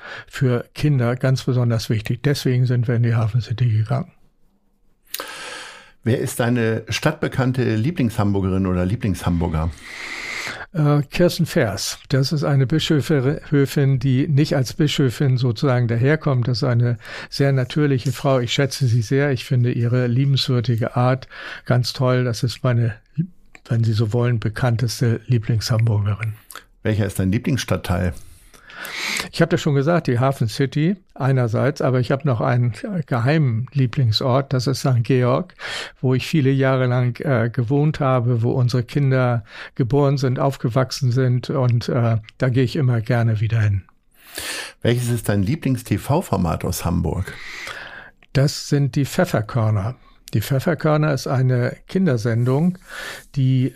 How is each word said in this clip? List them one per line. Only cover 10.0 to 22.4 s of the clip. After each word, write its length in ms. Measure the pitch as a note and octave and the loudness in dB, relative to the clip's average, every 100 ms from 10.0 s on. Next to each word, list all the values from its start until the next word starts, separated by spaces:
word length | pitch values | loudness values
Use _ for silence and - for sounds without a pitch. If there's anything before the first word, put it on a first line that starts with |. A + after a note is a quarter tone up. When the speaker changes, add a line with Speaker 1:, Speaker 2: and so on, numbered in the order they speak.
| - - - - - - - | -12 -12 -10 -10 -10 -12 -8
Speaker 1:
Äh, 280 | E3 D3 D3 | 0 2 2
Kirsten 440 | C#3+ - F3 F3 D#3+ | 0 2 2 2 0
Fers. 540 | F3 A2+ F#2+ - - - | 0 0 -2 -8 -10 -2
Das 220 | C3 C3+ | 0 0
ist 140 | D3+ D#3 | 0 2
eine 200 | C3+ C3+ | 2 2
Bischöfin, 1300 | D#3+ - D#3 - D3 B2+ D#3+ - C#3+ C#3 D#3 C#3 C3+ | 0 2 0 2 2 2 -2 0 2 2 2 2 2
die 280 | C3+ B2+ D#3+ | 2 2 2
nicht 280 | C#3 D3+ C#3+ | 2 2 0
als 180 | B2 | -2
Bischöfin 640 | - D3 - C3+ - C#3+ B2+ | 0 0 2 0 2 0 2
sozusagen 500 | B2+ A2+ D3 B2 A#2+ | 0 0 0 2 2
daherkommt. 600 | A#2 C3 D#3 D#3 B2+ A#2+ | 2 2 2 2 0 0
Das 120 | A#2 | 0
ist 40 | |
eine 340 | C3+ A#2+ A#2+ A#2 - - - | 0 2 2 -2 -8 -16 -12
sehr 220 | - C#3 | 0 2
natürliche 640 | C3+ B2+ D#3 D3+ C3 C3+ | 2 0 0 2 0 -2
Frau. 260 | - C#3+ C3 | -2 0 0
Ich 140 | A#2+ | 0
schätze 340 | - C3+ - C3 | 0 -2 0 2
sie 140 | A#2+ | 2
sehr. 300 | G#2+ C3+ C#3+ | 2 0 2
Ich 120 | B2 | -2
finde 280 | - B2+ A#2+ | 0 0 2
ihre 360 | B2+ A#2 B2+ B2 | 0 0 2 2
liebenswürdige 880 | A#2+ C#3 C3 - B2 A#2 A2+ A#2+ B2 | 2 2 0 2 0 2 0 0 2
Art 320 | B2 C3 - - - - - | 2 0 -4 -16 -16 -16 0
ganz 260 | B2 B2 | 0 0
toll. 320 | - B2+ B2+ | 0 2 2
Das 200 | B2 A2 | 0 -2